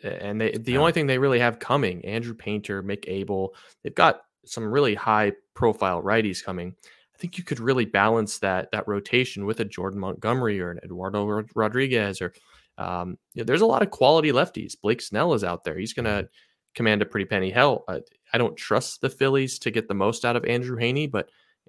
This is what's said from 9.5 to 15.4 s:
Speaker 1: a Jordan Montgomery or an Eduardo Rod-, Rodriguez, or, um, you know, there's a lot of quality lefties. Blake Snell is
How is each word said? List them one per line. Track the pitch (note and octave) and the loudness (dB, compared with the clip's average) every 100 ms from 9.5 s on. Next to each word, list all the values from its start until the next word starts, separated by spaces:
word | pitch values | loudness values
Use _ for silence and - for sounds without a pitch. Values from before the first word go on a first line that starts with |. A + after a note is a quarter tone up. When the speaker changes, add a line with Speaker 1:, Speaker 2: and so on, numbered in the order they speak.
| A2+ | -4
Speaker 1:
a | G2+ | -4
Jordan | - F#2+ G2 | -4 -6 -4
Montgomery | F#2+ - G#2+ B2+ A#2 G2+ | -6 -4 -2 0 0 -2
or | F2 | -4
an | F2 | -8
Eduardo | F#2 F2+ F#2+ G#2 G#2 | -12 -8 -4 -2 -2
Rod-, | G#2 G#2+ A2+ | -2 -4 -2
Rodriguez, | G#2+ A#2+ C3+ A#2+ G2+ F#2 | 0 0 0 0 0 -2
or, | E2+ - _ _ _ - | -6 -8 _ _ _ -10
um, | F#2 F2+ F2+ - _ | -8 -6 -6 -10 _
you | - | -8
know, | A2 | 0
there's | D#3 | 4
a | A3+ | 4
lot | C3 | 4
of | - | 2
quality | - B2+ D#3+ D3+ | 4 6 6 6
lefties. | B2+ E3 - - - | 4 2 -2 -10 -6
Blake | G#2 A#2+ | -2 -2
Snell | - G#2 E3+ | -2 0 2
is | B2 | 2